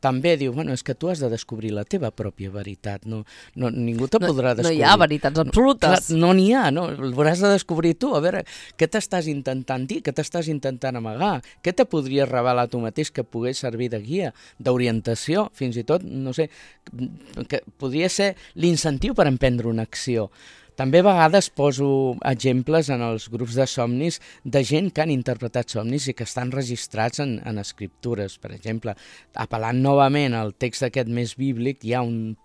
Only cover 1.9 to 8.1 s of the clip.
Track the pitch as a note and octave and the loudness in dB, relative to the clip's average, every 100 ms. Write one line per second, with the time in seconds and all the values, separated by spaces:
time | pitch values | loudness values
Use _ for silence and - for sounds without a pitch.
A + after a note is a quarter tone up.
1.9 | G3 B2+ - G#2+ - G2 G2 G2+ G2 A2 | -4 -4 -4 -8 -6 -10 -10 -12 -10 -10
2.9 | G2 A2 A2 G#2+ - - - B2 A#2+ A#2 | -10 -8 -10 -10 -18 -18 -6 -4 -2 -2
3.9 | A#2 C3 A3+ F3 C#3 B2+ A#2 E3 D#3+ C#3+ | -2 2 2 2 2 2 2 2 4 6
4.9 | G3+ D#3+ D3+ C#3 D3 D3+ G3+ C4 C4+ D#3+ | 6 6 4 0 0 2 4 4 6 4
5.9 | F3+ - D#3+ E3+ F#3+ F#3+ C4 F#3 C#3+ E3+ | 4 2 4 6 6 6 4 2 0 -2
6.9 | C#3+ C3+ B2 D3+ F3 G3+ G3 - D#3+ E3 | -4 -4 2 2 4 4 2 0 0 0
7.9 | D#3+ C4+ | 0 0